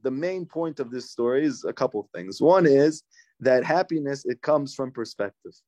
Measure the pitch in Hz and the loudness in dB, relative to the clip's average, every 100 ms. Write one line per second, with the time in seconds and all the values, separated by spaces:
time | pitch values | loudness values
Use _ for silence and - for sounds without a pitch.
0 | 135 131 175 185 170 160 165 143 117 123 | -4 -4 -4 -6 -8 -6 -6 -6 -10 -10
1 | 120 - 120 131 151 117 82 - 131 104 | -10 -2 0 2 0 -2 -8 -4 -4 -4
2 | - 87 95 98 143 185 165 139 151 156 | -10 -12 -10 2 4 6 6 6 4 0
3 | _ _ _ - 131 127 170 165 180 165 | _ _ _ -2 2 2 2 0 0 -4
4 | 139 139 - 123 - 151 139 - 131 131 | -4 -6 -6 -6 0 0 -2 -8 -8 -8
5 | 110 - 101 - - - | -10 -8 -8 -10 -20 -20